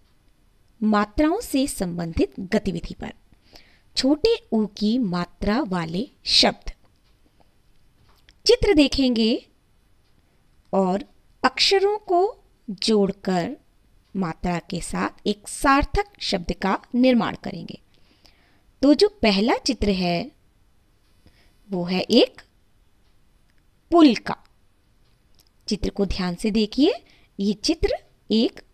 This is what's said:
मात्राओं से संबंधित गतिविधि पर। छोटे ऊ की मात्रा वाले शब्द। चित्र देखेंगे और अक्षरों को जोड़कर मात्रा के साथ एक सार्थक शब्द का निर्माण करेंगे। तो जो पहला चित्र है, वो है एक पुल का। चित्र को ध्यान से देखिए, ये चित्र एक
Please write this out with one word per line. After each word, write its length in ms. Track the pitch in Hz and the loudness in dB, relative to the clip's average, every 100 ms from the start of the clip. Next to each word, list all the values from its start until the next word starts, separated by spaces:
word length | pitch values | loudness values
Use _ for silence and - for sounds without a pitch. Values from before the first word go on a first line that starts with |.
| _ _ _ _ _ _ _ - | _ _ _ _ _ _ _ -6
मात्राओं 580 | 214 208 208 - 311 403 | 0 0 0 0 0 0
से 260 | - 277 277 | -2 -2 -2
संबंधित 720 | - 185 170 165 170 349 - | -4 -6 -6 -6 -2 -4 -4
गतिविधि 540 | 185 208 202 170 - | -4 -4 -2 -6 -8
पर। 200 | - - - _ _ _ - - _ _ - | -14 -16 -16 _ _ _ -20 -20 _ _ -2
छोटे 520 | 262 294 453 466 - | 0 2 0 -2 -2
ऊ 120 | 220 208 | -2 -2
की 320 | - 208 247 | -2 -2 0
मात्रा 640 | 202 175 175 - 202 220 | -2 -4 -6 -6 -4 -2
वाले 480 | 202 180 165 175 269 _ - | -2 -4 -4 -6 -8 _ -2
शब्द। 460 | - 220 - - - _ _ _ _ _ _ _ _ _ _ _ _ _ _ _ _ - | 2 2 0 -10 -16 _ _ _ _ _ _ _ _ _ _ _ _ _ _ _ _ 2
चित्र 280 | 480 403 | 4 4
देखेंगे 760 | 311 277 - 262 226 220 277 - _ _ _ _ _ _ _ _ _ _ _ _ | 4 4 2 0 2 0 0 -6 _ _ _ _ _ _ _ _ _ _ _ _
और 320 | 196 185 196 - _ _ _ | 0 0 -2 -6 _ _ _
अक्षरों 540 | 254 - - 392 392 427 | -4 0 2 2 2 -2
को 400 | - 349 403 - _ _ - | 0 2 2 -2 _ _ -14
जोड़कर 880 | 185 - 214 196 - - 180 175 294 _ _ _ _ _ 190 | -6 0 2 0 -2 -4 -2 -4 -8 _ _ _ _ _ -8
मात्रा 440 | 180 - 180 170 | -6 -6 -4 -6
के 220 | - 175 | -6 -10
साथ 460 | - 180 202 - - | -8 -6 -6 -4 -6
एक 200 | 208 - | -6 -8
सार्थक 720 | - 294 277 - 392 403 - | -2 2 2 2 -2 -4 -8
शब्द 320 | - 196 170 | -6 -4 -4
का 320 | 185 190 208 - 240 | -4 -2 -4 -4 2
निर्माण 400 | 254 240 175 - | 4 4 0 -6
करेंगे। 460 | - 175 - - _ _ _ _ - _ _ _ _ _ | -10 -12 -12 -16 _ _ _ _ -20 _ _ _ _ _
तो 120 | 277 | 2
जो 160 | 294 415 | 4 2
पहला 480 | - 220 196 226 494 | 2 0 2 2 0
चित्र 320 | - 226 202 | -2 -2 -2
है, 420 | 185 180 170 247 - _ _ _ _ _ _ _ _ _ _ _ _ - | 0 0 -2 -6 -14 _ _ _ _ _ _ _ _ _ _ _ _ -8
वो 120 | 190 | -6
है 180 | 175 185 | -4 -4
एक 400 | - 233 - - - _ _ _ _ _ _ _ _ _ _ _ _ _ - | 2 4 2 0 -20 _ _ _ _ _ _ _ _ _ _ _ _ _ 0
पुल 240 | 339 302 214 | 6 6 6
का। 280 | - - _ _ _ _ _ _ _ _ _ _ _ _ - | -4 -10 _ _ _ _ _ _ _ _ _ _ _ _ -8
चित्र 220 | 208 190 | -6 -4
को 160 | - 196 | -4 -4
ध्यान 300 | - 180 175 | -4 -6 -4
से 160 | 220 | -2
देखिए, 420 | 214 214 - 311 622 - _ _ - | -2 -2 2 2 0 -8 _ _ -6
ये 140 | 202 | -4
चित्र 420 | 202 - 320 415 - - _ - | -2 -2 -2 -2 -4 -10 _ -2
एक 300 | 220 240 - - | 0 0 -4 -20